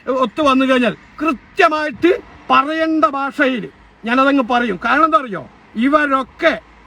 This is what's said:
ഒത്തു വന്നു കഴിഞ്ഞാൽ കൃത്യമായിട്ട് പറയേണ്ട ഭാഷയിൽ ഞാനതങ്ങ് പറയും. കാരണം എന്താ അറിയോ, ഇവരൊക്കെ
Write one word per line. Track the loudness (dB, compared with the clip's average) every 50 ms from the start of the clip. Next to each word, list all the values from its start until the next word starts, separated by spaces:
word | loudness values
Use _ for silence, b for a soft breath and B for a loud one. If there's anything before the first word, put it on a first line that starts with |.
| B -6
ഒത്തു | -2 -2 -2 -2 -2 0
വന്നു | 0 2 2 2 2
കഴിഞ്ഞാൽ | 2 2 2 0 -2 -4 -6 -14 -20 -10 -6
കൃത്യമായിട്ട് | -4 -4 -4 -6 -10 -10 -2 2 2 2 2 0 -4 -6 -6 0 2 2 2 0 -4 -14 -20 -12 -4 0
പറയേണ്ട | 2 2 2 0 -2 -2 -2 0 0 2 0
ഭാഷയിൽ | 0 0 -2 -6 -6 -2 -2 -2 0 0 -4 -8 -10 -16 _ -20 _ _ _ -6
ഞാനതങ്ങ് | -2 0 2 2 2 2 0 0 0
പറയും. | 0 -2 0 -2 -4 -4 -2
കാരണം | 0 2 2 2
എന്താ | 2 2 0
അറിയോ, | -2 -2 -10 -12 -12 -14 -20 -20 _ -14 -6
ഇവരൊക്കെ | -2 -2 2 2 2 2 2 0 -2 -4 -6 -8 -2 0 0 0 -2 -8 _ -20 -20 -12